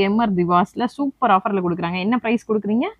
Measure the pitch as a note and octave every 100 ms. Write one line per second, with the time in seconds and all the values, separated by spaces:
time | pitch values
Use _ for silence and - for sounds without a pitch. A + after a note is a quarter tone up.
0 | G3 G#3+ A#3 F3+ F3 F3 F3+ - A#3+ -
1 | C#4+ - B3 F#3+ A3 G3 F3 F3 E3+ F3+
2 | F#3+ A#3+ A3+ A#3 - G#3+ G3+ A3 F4 A4